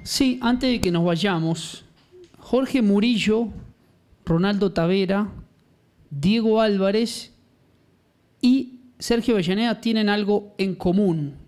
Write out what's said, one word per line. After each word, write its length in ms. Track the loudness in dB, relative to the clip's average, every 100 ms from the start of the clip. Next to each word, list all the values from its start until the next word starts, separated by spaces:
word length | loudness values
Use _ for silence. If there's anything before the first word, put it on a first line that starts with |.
Sí, 340 | -6 0 0 0
antes 280 | 0 0 0
de 120 | 0
que 100 | 0
nos 140 | 0 0
vayamos, 800 | 0 0 0 -2 -4 -8 -16 -20 _ _ -20 -20 -20
Jorge 440 | -2 -2 0 2
Murillo, 680 | 2 4 2 2 0 0 -2 -8 -18 -20 _ _ _ _ -2
Ronaldo 480 | 0 2 0 0
Tavera, 560 | 0 0 2 0 -2 -4 -8 -20 _ _ _ _ _ -14
Diego 500 | -2 0 2 2 2
Álvarez 720 | 2 2 2 0 -2 -6 -16 _ _ _ _ _ _ _ _ _ _ _
y 380 | 2 2 0 -12 -20 -8
Sergio 360 | -2 0 2 0
Avellaneda 440 | 0 0 0 -2
tienen 280 | -2 0 2
algo 440 | 0 0 -2 -2 -4
en 180 | -4 -2
común. 600 | 0 2 2 0 -4 -10